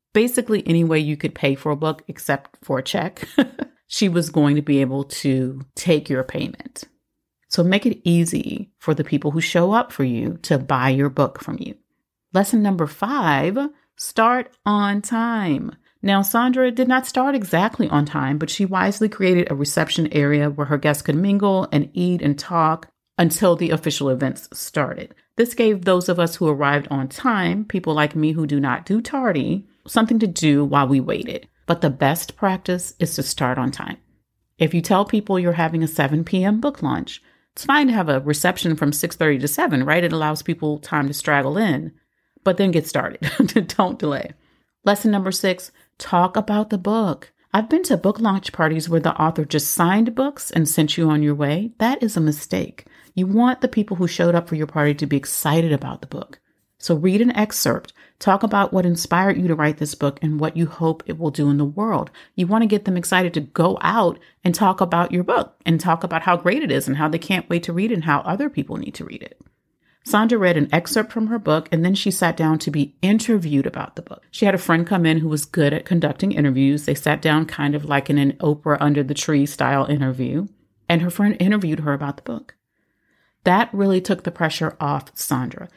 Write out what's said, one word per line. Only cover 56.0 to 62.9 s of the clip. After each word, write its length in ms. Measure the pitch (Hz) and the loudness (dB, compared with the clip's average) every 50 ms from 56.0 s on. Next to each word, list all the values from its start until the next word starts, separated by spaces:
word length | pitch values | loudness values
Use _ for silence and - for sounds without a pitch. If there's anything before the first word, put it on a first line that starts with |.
the 60 | - | -14
book. 340 | - - - - - - - _ _ _ _ _ _ _ _ | -14 -12 -12 -12 -14 -18 -20 _ _ _ _ _ _ _ _
So 160 | - - 175 | -2 -2 0
read 260 | 147 160 185 185 208 | 2 2 2 2 4
an 160 | 233 247 - | 2 2 2
excerpt. 560 | 208 214 214 - - - - 120 - - - _ _ - _ _ _ | 2 0 -2 -2 -2 -2 -2 -2 -2 -4 -10 _ _ -20 _ _ _
Talk 220 | - 202 190 196 226 | 0 0 2 2 2
about 300 | 214 214 202 196 185 - | 0 2 2 0 2 2
what 140 | 185 180 | 2 2
inspired 500 | 180 170 170 - - 170 175 190 196 190 | 2 0 0 -2 0 0 2 2 2 2
you 120 | - 185 175 | 0 0 0
to 60 | 165 | 2
write 240 | 156 151 151 151 - | 2 2 0 0 0
this 160 | 156 147 - | -4 -6 -4
book 240 | - - 139 139 - - | -2 -2 -4 -2 -2 -2
and 160 | 156 151 151 | -2 -2 -2
what 180 | 151 156 - | -2 -2 0
you 100 | 165 170 | -2 -2
hope 360 | 156 - - 165 160 160 165 - | -2 -2 -2 -2 -2 -2 -2 -6
it 120 | - 165 156 | -10 -8 -6
will 120 | 170 156 | -4 -4
do 200 | 143 - 147 143 | -2 0 2 2
in 60 | 143 | 2
the 80 | 143 147 | 2 0
world. 460 | 143 147 196 214 226 196 135 - - - - - - _ | -2 -2 -4 -2 -2 -2 -2 -4 -6 -10 -18 -20 -10 _
You 100 | - 180 | -2 0
want 160 | 175 208 226 233 | 2 2 2 4
to 60 | 214 | 4
get 160 | 214 202 208 | 2 0 0
them 120 | 196 | 0